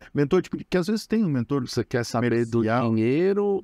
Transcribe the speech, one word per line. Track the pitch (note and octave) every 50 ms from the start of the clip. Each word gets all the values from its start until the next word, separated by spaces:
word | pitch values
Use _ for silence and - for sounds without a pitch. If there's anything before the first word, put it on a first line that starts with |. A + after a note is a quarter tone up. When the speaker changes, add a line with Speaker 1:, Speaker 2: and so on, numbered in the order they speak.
| - - -
Speaker 1:
Mentor, | C#3+ D3 C3 F#3 F3+
tipo, | F3 - -
que | D3 - - -
às | F3+ E3
vezes | G3 A3+ G#3 -
tem | - A3 A3+ G#3+
um | D#3+
mentor | C#3 B2 A2+ - C#3+ C#3 A#2+
Speaker 2:
Você | - - A#2+ G#2+
quer | - - A#2+ A#2
saber | - - A#2 B2 A#2+ A#2 A#2 A#2+
do | A#2 A#2
Speaker 1:
comercial. | A#2 A2 A2 A#2 B2+ A#2+ A#2
Speaker 2:
dinheiro | A2+ A2 A2 A#2+ C3+ D#3+ F3+ G3 G3 G3+ G3+ G3+ G3 F#3+